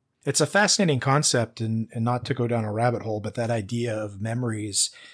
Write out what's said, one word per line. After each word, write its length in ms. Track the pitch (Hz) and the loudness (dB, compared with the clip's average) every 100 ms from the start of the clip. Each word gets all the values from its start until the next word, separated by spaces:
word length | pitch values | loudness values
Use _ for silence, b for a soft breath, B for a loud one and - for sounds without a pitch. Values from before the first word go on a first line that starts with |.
| _ _ | _ _
It's 160 | - 139 | -4 0
a 60 | 151 | 2
fascinating 520 | 196 208 - 190 135 | 4 4 4 2 2
concept, 640 | 139 139 147 127 113 - | 2 2 4 2 0 -2
and, 280 | 113 113 110 | -2 -2 -2
and 100 | 120 | -2
not 200 | 113 123 120 | 0 -2 -2
to 80 | |
go 140 | 143 117 | -2 0
down 160 | 117 | 0
a 80 | 107 | 0
rabbit 300 | 104 120 117 | 0 0 0
hole, 180 | 110 107 | -2 -4
but 140 | 104 110 | -4 -4
that 140 | 117 | -2
idea 460 | 117 101 120 117 110 | -2 -2 -2 -2 -2
of 240 | 107 101 | -6 -6
memories, 680 | 110 117 123 110 107 101 - B B | -4 -2 -2 -2 -2 -2 -2 B B